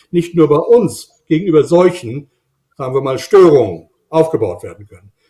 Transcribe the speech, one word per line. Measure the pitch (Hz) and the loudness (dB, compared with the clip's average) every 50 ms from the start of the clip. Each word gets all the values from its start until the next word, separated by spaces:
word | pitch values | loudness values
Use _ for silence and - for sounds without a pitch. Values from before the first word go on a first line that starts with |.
| _ _ | _ _
nicht | - 170 165 - - | -4 -4 -4 -2 0
nur | 170 156 143 | 0 2 2
bei | 147 | 2
uns | 151 - - 233 240 208 160 - - - _ _ _ _ | -2 2 2 2 2 2 -2 -6 -10 -18 _ _ _ _
gegenüber | _ 160 160 196 196 160 151 135 | _ -4 -2 -2 0 0 0 2
solchen, | - 170 175 180 180 180 - 127 110 120 143 143 _ _ _ _ _ _ _ _ _ _ | 2 2 2 2 2 0 -2 -12 -12 -12 -14 -14 _ _ _ _ _ _ _ _ _ _
sagen | - 135 127 131 | -12 -10 -6 -6
wir | 135 | -4
mal, | 135 135 131 120 | -4 -4 -6 -8
Störungen | - - - 196 185 170 147 131 113 95 85 80 - _ _ _ _ _ | -4 2 4 6 6 6 4 2 2 0 -6 -12 -16 _ _ _ _ _
aufgebaut | 156 165 156 160 - 113 113 95 87 - | -2 -2 -2 0 -2 -4 -4 -6 -6 -12
werden | - 98 - - 104 | -16 -18 -18 -20 -20
können. | _ - 90 _ 101 _ _ _ _ | _ -20 -20 _ -20 _ _ _ _